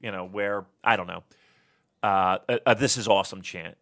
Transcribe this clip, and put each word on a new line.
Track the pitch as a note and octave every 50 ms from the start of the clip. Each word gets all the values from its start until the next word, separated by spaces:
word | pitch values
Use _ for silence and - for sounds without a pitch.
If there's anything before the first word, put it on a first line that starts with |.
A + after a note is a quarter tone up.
you | - A2
know, | G2+ F#2 F#2
where, | F#2 F#2+ G#2 G2+ G2+ G#2 G2+ F#2+ _ _ _ -
I | A2+ A#2
don't | G2 F2+ F2
know, | F2 E2+ - _ _ _ _ _ _ _ _ _ _ _ _ _ _ - -
uh, | G#2+ G2 F#2+ F#2 F#2 F#2+ - - -
a, | B2 A#2 -
a | B2 B2
"This | G#2+ C#3 A#2+ -
is | B2 G#2 A2
awesome" | G#2 G2 F#2+ - - F#2+
chant? | F#2 - - F2+ E2 F2 - _